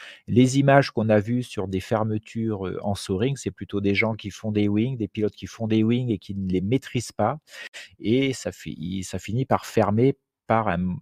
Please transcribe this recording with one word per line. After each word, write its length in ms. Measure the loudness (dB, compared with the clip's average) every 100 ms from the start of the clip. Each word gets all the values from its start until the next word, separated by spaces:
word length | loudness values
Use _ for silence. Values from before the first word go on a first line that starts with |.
| -20 -14 0
les 320 | 4 6 4
images 320 | 6 6 6
qu'on 200 | 0 4
a 100 | 4
vues 240 | 2 -4
sur 240 | -4 -6 -4
des 120 | -4
fermetures, 880 | -2 -2 0 -4 -6 -6 -4 -2 -4
euh, 140 | -4
en 140 | -4 -4
soaring, 420 | -2 -2 -2 -2
c'est 140 | -8
plutôt 300 | -10 -8 -2
des 120 | 0
gens 220 | 0 0 -4
qui 160 | -10
font 200 | -8 -4
des 160 | 0 2
wings, 300 | 2 0 -2
des 100 | -6
pilotes 280 | -2 -4 -4
qui 100 | -14
font 220 | -6 0
des 160 | 2
wings 260 | 4 2 0
et 80 | -4
qui 160 | -4
ne 160 | -6 -2
les 120 | 0
maîtrisent 500 | 0 -2 -2 -6 -4
pas. 260 | -2 -2 -2 _ -18 -18 -18 -20 -6
Et 340 | 0 2 2
ça 180 | -2 -8
fi-, 520 | -10 -12 -10 -6 -6
ça 160 | -6 -8
finit 260 | -4 -2 0
par 220 | 0 0
fermer 480 | 2 2 4 4 2 _ _ 0
par 200 | 0 2
un, 300 | 0 -2 -4